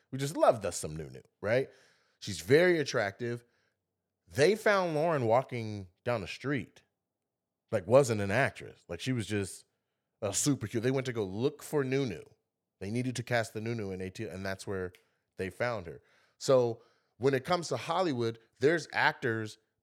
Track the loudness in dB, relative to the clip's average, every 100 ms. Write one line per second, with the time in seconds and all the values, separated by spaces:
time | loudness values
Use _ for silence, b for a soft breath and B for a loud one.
0 | _ -6 -6 4 4 4 -2 -4 -6 -8
1 | -10 -14 -20 _ 0 2 0 b b b
2 | b b -10 -8 4 6 6 4 0 -2
3 | -2 -4 -8 -8 -12 _ _ _ _ _
4 | _ _ _ 4 4 6 2 2 2 0
5 | 2 2 4 4 2 -6 -6 -8 -10 _
6 | -4 -4 -4 -8 -4 -4 -4 -14 _ _
7 | _ _ _ _ _ _ _ -4 4 6
8 | 6 2 2 2 0 -2 -14 -18 -12 -6
9 | -2 -2 -2 -2 -4 -8 _ _ _ _
10 | _ _ -4 0 0 0 -2 -2 0 -2
11 | -4 -4 -4 -2 -2 -4 -4 -4 0 0
12 | -2 -6 -12 _ _ _ _ _ -6 -2
13 | -2 -4 -2 -2 -2 -6 -6 -6 -6 -8
14 | -8 -8 -10 -6 -6 -6 -6 -6 -6 -10
15 | b b _ -8 -8 -4 -4 -4 -10 -16
16 | b b b _ 4 6 4 -2 b b
17 | b _ 2 2 0 -2 -2 -6 -2 -2
18 | 0 0 -2 -4 b _ 2 2 -2 2
19 | 2 2 -2 -2 -6 -12 _ _